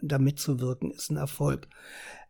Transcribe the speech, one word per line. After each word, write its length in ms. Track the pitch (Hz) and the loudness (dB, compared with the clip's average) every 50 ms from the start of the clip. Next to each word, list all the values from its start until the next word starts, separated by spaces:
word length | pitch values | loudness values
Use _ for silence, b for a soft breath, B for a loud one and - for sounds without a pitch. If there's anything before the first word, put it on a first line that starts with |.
da 180 | - 143 147 135 | -2 0 4 6
mitzuwirken, 720 | 135 139 143 - - - 139 120 127 127 127 - - 127 | 6 6 4 2 0 0 0 2 2 0 -2 -2 -2 -4
ist 180 | - - - - | -4 -4 -4 -2
ein 80 | 151 147 | -2 -2
Erfolg. 500 | 143 147 - - 73 71 67 65 - - B B B B B B B B B B B B | -2 -4 -2 0 2 2 2 0 -4 -12 B B B B B B B B B B B B